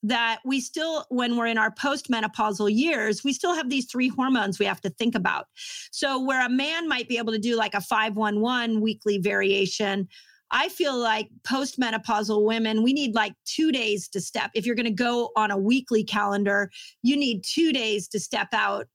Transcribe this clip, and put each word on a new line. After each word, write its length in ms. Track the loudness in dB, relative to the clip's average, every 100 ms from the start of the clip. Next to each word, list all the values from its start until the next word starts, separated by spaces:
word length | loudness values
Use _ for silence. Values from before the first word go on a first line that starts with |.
that 380 | -2 0 0 -2 -2
we 140 | -2
still, 460 | -2 -4 -2 -2 -2
when 280 | -2 0 0
we're 100 | 2
in 100 | 2
our 160 | 0
postmenopausal 960 | 0 -2 -2 -2 -2 -2 0 0 2 2
years, 520 | 2 2 0 0 -2
we 100 | -2
still 220 | 0 0 0
have 140 | 0
these 140 | -2 -2
three 220 | 0 0
hormones 500 | 0 2 2 0 0
we 60 | -2
have 140 | -2
to 80 | -4
think 240 | -2 0 2
about. 320 | 0 -2 -6 -16 -16 -14 -12
So 300 | -4 -2 0
where 240 | 0 0 2
a 40 |
man 380 | 2 0 -2 -2
might 220 | -4 -2
be 80 | -4
able 160 | -2
to 60 | -2
do, 160 | 0 0
like, 180 | 0
a 80 | -2
five 340 | -2 0 0 0
one 260 | 0 2
one 380 | 0 0 0 0
weekly 380 | 0 0 0 0
variation, 920 | 2 2 2 2 0 0 0 0 -4 -10 -20 _ -4
I 180 | 0 0
feel 280 | 0 -2 0
like 320 | 0 0 -2 -10
postmenopausal 1000 | -4 -2 -2 -2 -2 -2 0 0 2 2
women, 380 | 4 2 2 2
we 100 | 4
need, 220 | 2 0
like, 200 | 0 0 -4 -8
two 260 | 0 0
days 360 | 2 0 -2 -4
to 100 | -8
step. 300 | -6 -4 -4 -2
If 100 | -2
you're 100 | 0
gonna 140 | 0
go 400 | 0 0 0 0 0
on 160 | 2
a 60 | 2
weekly 460 | 2 2 2 0
calendar, 680 | 0 -2 0 0 2 2 0 -8 -20 -2
you 120 | 2 2
need 280 | 2 -2
two 280 | -2 2 2
days 360 | 2 0 -2 -2
to 100 | -6
step 280 | -4 -4 -2
out 360 | 0 0 -2 -6